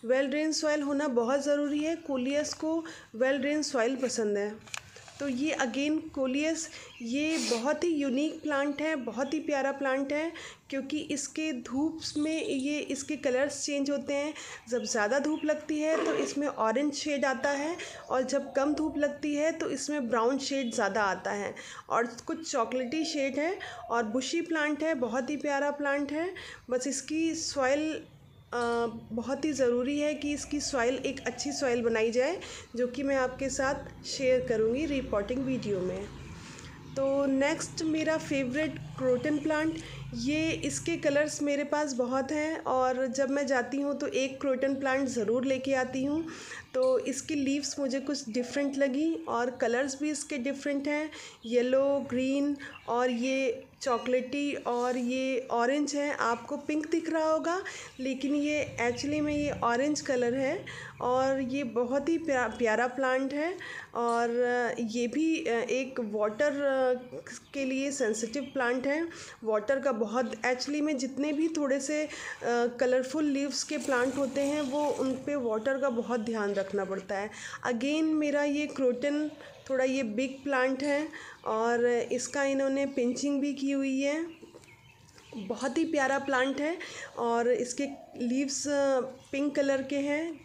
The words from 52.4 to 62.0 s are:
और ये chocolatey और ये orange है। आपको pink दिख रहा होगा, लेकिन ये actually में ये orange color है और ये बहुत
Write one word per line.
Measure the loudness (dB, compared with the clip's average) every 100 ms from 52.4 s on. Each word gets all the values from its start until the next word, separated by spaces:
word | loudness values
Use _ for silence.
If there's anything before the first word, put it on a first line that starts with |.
| 2 0 -6 -12 -2
और | 2 2
ये | 2 2 2 2 -2 -8 -8
chocolatey | -2 0 2 2 2 -2 -2
और | -2 -2 0 0 0
ये | 0 0 2 0 0
orange | 2 4 2 2 0
है। | 0 0
आपको | 0 0 -4 -6
pink | -2 -2 0
दिख | -2 0
रहा | 0 2
होगा, | 2 2 -2 -4 -10 -14 -6
लेकिन | -4 -2 0 0
ये | 2 0 -2 -2
actually | -2 0 -2 0
में | 0
ये | 0 0
orange | 0 0 2 2 0
color | 0 2 2
है | 2 0 -2 -6 -12 -14 -4
और | 0 2 4 2
ये | 0 -2
बहुत | -2 0 2 2